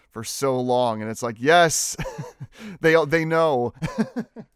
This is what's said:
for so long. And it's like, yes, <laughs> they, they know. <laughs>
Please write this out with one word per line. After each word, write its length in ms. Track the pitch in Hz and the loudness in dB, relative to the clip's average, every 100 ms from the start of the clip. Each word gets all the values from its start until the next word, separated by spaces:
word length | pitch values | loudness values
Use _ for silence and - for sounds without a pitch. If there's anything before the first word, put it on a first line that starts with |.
| _ | _
for 120 | 110 | -12
so 320 | 113 - 139 127 | -10 -2 0 0
long. 420 | 123 123 123 110 | 2 2 2 -2
And 80 | 107 | -6
it's 140 | 110 | -6
like, 140 | 120 110 | -6 -2
yes, 580 | 135 175 165 - - - - - - - | 4 6 6 2 -4 -6 -8 -10 -14 -14
<laughs> 420 | - - 220 180 | -20 -18 -18 -2
they, 140 | 160 165 151 | 4 4 4
they 200 | 165 160 | 0 0
know. 480 | 160 160 127 120 - 165 - | 2 2 0 -2 -4 -8 -4
<laughs> 160 | - 247 - 226 - | -6 -6 -12 -14 -20